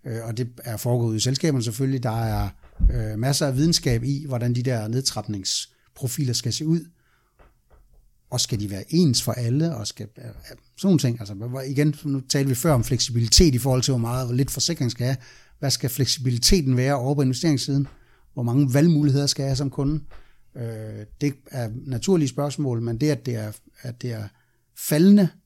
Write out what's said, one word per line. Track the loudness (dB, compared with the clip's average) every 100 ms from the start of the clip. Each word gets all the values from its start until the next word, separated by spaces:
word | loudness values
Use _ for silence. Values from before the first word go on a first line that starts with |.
Øh, | -8 -8
og | -8 -6
det | -6 -8
er | -10 -6
foregået | 0 2 2 0
i |
selskaberne | 0 0 0 0
selvfølgelig. | -2 -2 -2 0
Der | -2 -2
er, | -2 -2 -2 -6 -20 2 2
øh, | 2 -2 -2
masser | 0 0 0
af | 2
videnskab | 2 2 2 0
i, | 0 -4 -4
hvordan | -2 0
de | 0
der | 0 -2 -2
nedtrapningsprofiler | -2 -2 -4 -6 -6 -4 -6 -8 _ _ -8 -8 -2 -2
skal | -2 -4
se | -4 0
ud. | -2 -2 _ _ _ _ _ -20 _ _ -20 _ _ _ _ _
Og | -6
skal | -2 -2
de | -4
være | -6 -2
ens | 2 4 2
for | -2
alle? | -2 0 0 0 -4
Og | -10
skal, | -10 -16 -14
øh, |
sådan | -18 -16 -20 -20 _ -4
nogle | 2 4
ting. | 4 -2
Altså, | -8
hvor, | -10 -8 -8
igen, | -4 2 2 0
nu | -4 -4
talte | -2 0 2
vi |
før | 2 2
om | 2
fleksibilitet | 2 0 0 0 2 6 6
i | 4
forhold | 0 0
til, | 2
hvor | 0
meget, | 0 -4 -2
hvor |
lidt | 0 0
forsikring | -2 -4 -2 -4
skal | -2 -2
have. | -2 -8 -20 _ _
Hvad | -4
skal | -2 -2
fleksibiliteten | -2 -2 0 -2 0 4 4 4 2
være | 2
over | 0 0
på | 0
investeringssiden? | 0 2 0 0 0 -2 -2 -8 _ _ _
Hvor | -6
mange | 0 2 4
valgmuligheder | 4 4 4 4 2 0
skal | -2
jeg | -2
have | -2
som | -4
kunde? | -2 -2 -2 -8 -18 -20 -20 -20 -12
Øh, | -10 -10 -10 -12 -16 -4
det | -4 -4 -10
er | -6 -6 -6 -6
naturlige | -4 2 4 2
spørgsmål, | -2 -4 -2 -2 -2
men | -4 0
det, | 0
at | 0 -2
det |
er, | -6 -8 -12 -20 _
at | -14 -10
det | -8
er | -8 -10 _ _ _ _ -12
faldende | -2 4 8 8 6 0